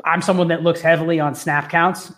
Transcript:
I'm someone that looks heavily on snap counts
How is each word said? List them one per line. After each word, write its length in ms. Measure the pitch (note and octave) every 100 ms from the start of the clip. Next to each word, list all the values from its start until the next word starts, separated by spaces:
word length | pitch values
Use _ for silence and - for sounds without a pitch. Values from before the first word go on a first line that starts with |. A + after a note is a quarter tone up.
| -
I'm 160 | F3
someone 280 | F#3 F3+ E3+
that 120 | E3
looks 200 | E3 E3
heavily 380 | D#3+ E3 D#3+ E3
on 140 | D3
snap 380 | C3 E3 D3 D3
counts 420 | E3+ F3 F3+ -